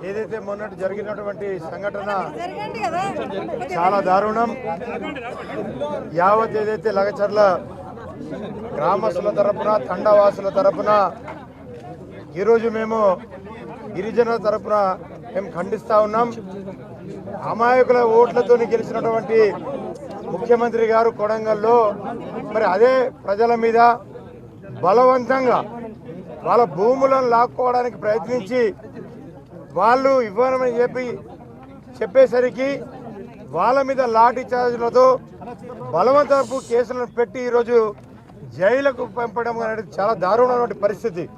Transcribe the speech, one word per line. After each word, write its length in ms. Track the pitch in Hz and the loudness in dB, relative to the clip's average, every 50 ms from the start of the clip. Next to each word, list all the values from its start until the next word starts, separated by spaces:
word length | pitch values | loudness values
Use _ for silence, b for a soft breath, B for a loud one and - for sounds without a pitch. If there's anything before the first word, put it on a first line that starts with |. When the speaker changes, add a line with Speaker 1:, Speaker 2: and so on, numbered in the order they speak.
| 165 185 | -10 -8
Speaker 1:
ఏదైతే 300 | 196 214 220 - 196 220 | -8 -8 -8 -8 -8 -10
మొన్నటి 360 | 196 202 202 202 208 214 190 | -8 -8 -8 -8 -8 -12 -10
జరిగినటువంటి 720 | 175 185 190 190 208 208 202 214 196 208 202 202 - 202 202 190 180 | -6 -6 -4 -4 -4 -8 -8 -8 -8 -8 -8 -8 -6 -6 -6 -6 -6
సంఘటన 520 | 156 - 170 170 190 202 202 202 196 202 202 196 175 160 - - | -8 -10 -10 -6 -6 -6 -6 -6 -6 -4 -2 -2 -4 -6 -8 -8
Speaker 2:
జరగండి 420 | 339 359 - - 415 427 - 453 427 | -10 -10 -8 -10 -10 -10 -8 -6 -6
కదా. 180 | 359 311 349 381 392 - 302 - - 190 196 - - 220 - - 185 - - | -4 -4 -2 -4 -4 -4 -6 -8 -6 -6 -8 -8 -6 -8 -8 -8 -6 -4 0
Speaker 1:
చాలా 220 | 175 185 202 202 185 180 | 2 2 2 2 2 2
దారుణం. 420 | 185 190 202 214 214 220 233 233 226 - 202 220 214 - 247 233 240 240 - - 302 269 240 233 247 - 240 - - - - - - - - - 202 - - 214 - | 2 2 2 2 0 0 0 -2 -2 -6 -6 -8 -6 -6 -8 -8 -8 -8 -8 -8 -8 -10 -10 -10 -12 -12 -12 -10 -10 -8 -8 -8 -8 -8 -6 -6 -6 -8 -8 -6 -2
యావత్ 420 | 160 170 190 208 220 226 214 - - | 2 4 4 4 4 2 0 -2 -2
ఏదైతే 300 | 214 208 220 208 156 220 | -2 -2 -4 -4 -4 -2
లగచర్ల 500 | 202 196 196 202 202 190 202 208 202 208 208 196 180 165 - - - - - - - - - - - - - - - - - - - - - - - | 0 0 0 -2 -2 -2 -2 -2 2 4 4 4 4 2 -4 -10 -14 -14 -14 -14 -14 -16 -16 -16 -14 -14 -12 -12 -10 -10 -10 -10 -10 -10 -10 -8 -6
గ్రామస్తుల 540 | 127 147 165 190 208 220 220 175 175 190 208 202 202 | -2 0 0 0 2 0 -2 -2 0 -2 -2 0 2
తరపున, 300 | 202 202 202 - - 202 214 208 - - | 2 0 0 0 0 0 0 0 0 -4
తండావాసుల 600 | 185 185 202 214 208 208 202 202 196 196 196 196 | -6 -2 2 4 6 6 6 6 2 0 -6 -2
తరపున, 420 | 190 196 190 196 196 - 202 208 214 208 196 180 175 - - - - - - - - - - - - - - - - - - - - - - - 147 165 | -2 2 2 2 2 2 0 2 4 4 4 2 -2 -6 -14 -14 -14 -14 -16 -18 -20 -20 -18 -18 -18 -16 -16 -16 -16 -16 -16 -18 -18 -18 -18 -14 -8 -4
ఈరోజు 280 | 202 208 233 233 220 226 | 2 4 4 4 4 0
మేము 300 | 214 220 220 220 226 226 214 196 180 - - - - - - 202 - - - - - - - - - | -2 -2 -4 -2 0 2 4 4 2 2 -2 -14 -16 -16 -14 -14 -14 -14 -14 -14 -14 -14 -14 -12 -8
గిరిజనుల 420 | 160 190 220 214 214 233 226 233 226 | -6 -6 -4 2 2 2 2 2 -2
తరపున 380 | 190 208 208 214 190 208 208 208 202 190 185 175 165 - - - - - - | 0 0 -2 -2 -2 0 0 2 2 0 0 -4 -8 -16 -16 -16 -16 -8 -8
మేము 180 | 185 202 190 - | -8 -8 -6 -8
ఖండిస్తా 440 | 160 180 196 240 - - - 226 214 214 208 | -8 -6 -6 -6 -8 -4 2 4 4 4 4
ఉన్నాం. 220 | 214 220 240 240 226 226 202 185 190 202 190 190 190 - 123 104 - - - - - - - - - - - 143 | 2 0 0 0 -2 -10 -12 -14 -14 -12 -12 -14 -14 -14 -16 -18 -16 -16 -14 -14 -14 -14 -14 -12 -12 -10 -6 -6
అమాయకుల 480 | 170 214 233 240 254 254 254 247 247 247 | -2 2 4 4 6 6 6 4 4 4
ఓట్లతోని 640 | 240 226 220 226 240 233 - 240 233 - 240 233 233 226 - | 4 4 6 6 6 6 4 0 4 4 4 4 4 2 0
గెలిచినటువంటి 680 | - - - 226 - - 170 - 226 214 190 220 226 220 202 185 185 170 - - 202 202 - - - - - - - - - - | -2 -2 -2 -4 -2 -2 0 0 -2 -2 2 4 6 6 6 4 -2 -6 -8 -8 -8 -8 -10 -10 -12 -12 -14 -14 -12 -10 -8 -6
ముఖ్యమంత్రి 520 | - - 233 240 233 233 240 226 233 226 220 226 | -6 2 2 2 4 4 0 0 0 2 4 4
గారు 160 | 220 226 226 220 220 | 4 4 2 0 0
కొడంగల్లో 580 | 208 208 220 220 220 220 220 208 208 220 240 240 226 208 202 - - - - - - - - - - - - | -2 -2 -2 -2 0 -2 -2 0 2 4 4 6 4 4 0 -2 -8 -10 -10 -10 -10 -10 -10 -10 -10 -4 -2
మరి 120 | 214 226 190 175 | 0 0 2 2
అదే 340 | 190 226 254 262 262 247 208 - - - | 4 4 4 6 4 2 0 -4 -8 -4
ప్రజల 300 | 185 196 202 226 233 233 | -4 0 2 2 2 2
మీద 240 | 233 226 233 220 226 233 240 233 240 - - - - - - - - - - - - - - - - 139 | 2 2 2 4 6 6 6 6 2 -4 -14 -16 -16 -16 -18 -20 -20 -20 -20 -20 -20 -18 -16 -12 -2 2
బలవంతంగా 760 | 170 196 226 254 254 254 262 247 226 262 269 262 247 214 165 - - 233 240 233 226 214 - - - - 180 - - - - - 156 | 4 4 6 6 6 4 2 2 0 -2 0 2 2 0 0 0 -4 -10 -12 -14 -14 -16 -16 -16 -16 -14 -14 -14 -16 -16 -10 -2 0
వాళ్ళ 160 | 185 226 240 | 2 4 2
భూములను 640 | 196 156 156 196 226 254 269 262 269 269 269 262 247 | 2 0 0 2 2 2 2 2 2 2 2 2 2
లాక్కోవడానికి 680 | 233 233 240 247 - - 254 247 247 247 247 247 226 190 170 | 4 4 2 2 0 -2 -2 0 2 0 0 -2 -6 -6 -2
ప్రయత్నించి 580 | 214 208 226 - 220 247 - 190 185 240 254 240 214 185 - - - - - - - - - - - - - - - - - - - - 156 | -2 -2 -2 -2 -2 -4 -4 -4 -2 0 0 0 0 -2 -4 -14 -18 -16 -16 -16 -16 -16 -18 -18 -18 -20 -20 -20 -20 -20 -20 -20 -10 -4 0
వాళ్ళు 420 | 185 220 240 262 269 262 269 262 247 214 | 4 4 4 4 4 2 2 2 2 0
ఇవ్వనని 500 | 190 202 247 262 262 254 254 254 240 233 | 0 0 0 0 2 0 -2 -2 0 0
చెప్పి 240 | 240 247 247 247 254 247 226 - - - - - - - - - - - - - - - - - | 0 0 0 -4 -6 -6 -8 -10 -12 -16 -18 -20 -20 -20 -20 -20 -20 -20 -20 -20 -20 -20 -8 -8
చెప్పేసరికి 720 | 214 214 - 262 269 240 - 247 247 254 - 220 262 277 285 269 233 - - - - - - - - - - - - - 131 160 | -8 2 6 8 8 8 6 2 2 2 0 -2 -2 -2 -2 -4 -6 -12 -16 -16 -16 -14 -14 -14 -16 -16 -16 -18 -18 -8 -2 0
వాళ్ళ 240 | 180 220 254 277 277 262 | 2 4 4 4 2 0
మీద 120 | 269 247 | 0 0
లాఠీ 420 | 269 247 226 220 226 233 247 247 254 175 247 | 0 2 6 6 6 6 6 2 -4 -4 -2
చార్జీలతో 680 | 247 247 247 240 233 233 220 - 247 254 262 254 - - - - - - 233 247 - - - - 220 - - - | 0 0 0 0 0 -2 2 6 6 8 8 6 4 0 -10 -20 -18 -16 -16 -16 -16 -16 -16 -14 -12 -12 -4 0
బలవంతపు 600 | 156 185 240 269 285 294 - 277 277 262 226 247 269 - 220 | 2 4 6 6 4 4 4 4 2 2 0 -4 -8 -6 -2
కేసులను 360 | 233 233 247 208 254 247 247 | 0 0 0 0 -2 -6 -6
పెట్టి 340 | 233 226 220 240 226 185 - 247 247 | -6 -2 -2 -2 -2 -2 -6 -6 0
ఈరోజు 460 | 233 240 240 220 240 233 220 214 - - - - - - - - - - - 135 107 123 | 0 0 0 4 2 2 2 2 -4 -10 -16 -20 -20 -20 -20 -20 -20 -20 -18 -16 -6 0
జైలుకు 480 | 175 196 240 269 277 277 262 247 254 240 190 233 | 2 2 2 4 2 0 0 0 -6 -8 -6 -6
పంపడం 420 | 240 233 202 233 233 233 233 226 226 | -6 -6 -4 -4 -4 -4 -4 -4 -4
అనేది 180 | 220 220 214 220 156 131 - | -4 -4 -6 -8 -10 -4 -2
చాలా 140 | 190 208 226 | 0 0 0
దారుణమైనటువంటి 640 | 196 165 180 196 233 247 247 254 240 240 226 202 - 202 | 0 0 0 4 4 4 4 4 0 0 -2 -4 -2 -2
పరిస్థితి. 440 | 208 214 180 - 226 175 170 165 113 - | -2 -2 0 -6 -6 -6 -6 -8 -8 -10